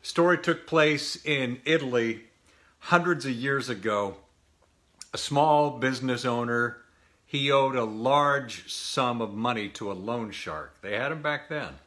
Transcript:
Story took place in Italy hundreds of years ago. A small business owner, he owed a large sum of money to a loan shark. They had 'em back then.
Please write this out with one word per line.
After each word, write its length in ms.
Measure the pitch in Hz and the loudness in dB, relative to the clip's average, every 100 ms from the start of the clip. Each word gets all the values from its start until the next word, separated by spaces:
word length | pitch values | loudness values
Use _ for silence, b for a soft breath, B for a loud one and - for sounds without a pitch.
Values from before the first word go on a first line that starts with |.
Story 380 | - - 170 175 | -6 2 4 4
took 260 | 175 165 - | 2 -4 0
place 580 | 160 151 147 147 - | 2 4 2 -4 -8
in 380 | 156 143 127 123 - | -2 -2 -2 -4 0
Italy 580 | 160 135 123 117 113 - _ b b b b | 0 2 0 0 -4 -10 _ b b b b
hundreds 480 | - 175 170 160 135 | 2 4 4 0 -2
of 40 | |
years 360 | 120 135 139 123 | -2 0 -2 -2
ago. 480 | 107 107 104 101 95 _ _ _ _ _ _ _ _ - | -4 0 0 -2 -6 _ _ _ _ _ _ _ _ -12
A 60 | - | -10
small 580 | - 143 156 147 147 120 | -2 2 6 6 4 2
business 480 | 131 131 131 117 127 | -2 0 -2 -2 0
owner, 520 | 120 120 120 120 - b b b b b | -2 0 0 -2 -4 b b b b b
he 260 | 143 139 | -2 2
owed 240 | 139 135 131 | 4 4 0
a 80 | |
large 880 | 113 107 120 143 143 139 123 - - | -2 -2 2 4 4 2 -2 -14 -12
sum 500 | - - - 127 120 | -10 -4 0 0 0
of 120 | 110 | -4
money 360 | 101 120 117 101 | -2 -2 -2 -4
to 220 | - 104 | -6 -8
a 20 | |
loan 380 | 95 101 120 110 | -6 -4 -4 -6
shark. 500 | 95 - 78 76 _ | -8 -8 -10 -10 _
They 120 | 120 | -6
had 180 | 104 135 | -4 -4
'em 100 | 156 | -4
back 280 | 151 143 - | -4 -4 -6
then. 260 | 151 101 71 | -8 -8 -14